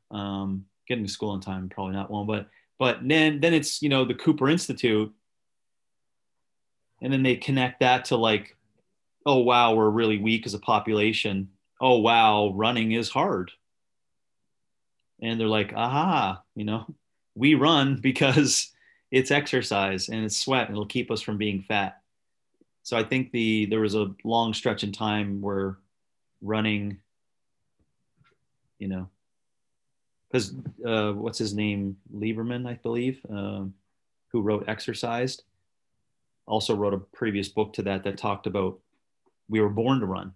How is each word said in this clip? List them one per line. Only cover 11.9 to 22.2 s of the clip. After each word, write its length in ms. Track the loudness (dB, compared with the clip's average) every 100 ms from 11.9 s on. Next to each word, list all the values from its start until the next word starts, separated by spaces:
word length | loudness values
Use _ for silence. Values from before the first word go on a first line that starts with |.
| 6
wow, 540 | 6 6 6 6 2
running 380 | 2 0 2 0
is 180 | 0 0
hard." 400 | 0 0 -2 -4 -12 _ _ _ _ _ _ _ _ _ _ _ _ _ _ _ _
And 180 | -6 -2
they're 80 | 0
like, 280 | 0 0
"Aha, 680 | -2 -2 0 2 2 0 -4 -12
you 100 | -8
know, 220 | -6 -6 -8 -16 _ _ _
we 200 | 0 4
run 420 | 6 6 4 2 2
<laughs> 40 |
because 720 | 0 2 4 4 4 2 -2 _ _ _ _
it's 200 | 0 2
exercise 800 | 0 0 -2 0 0 0 -2 -6
and 160 | -6
it's 140 | -4 -4
sweat 300 | 0 0 0
and 20 |
it'll 160 | -4 -4
keep 240 | -4 -4
us 100 | -4
from 160 | -4 -4
being 260 | -2 -2
fat." 380 | -2 -2 -2 -8 _ _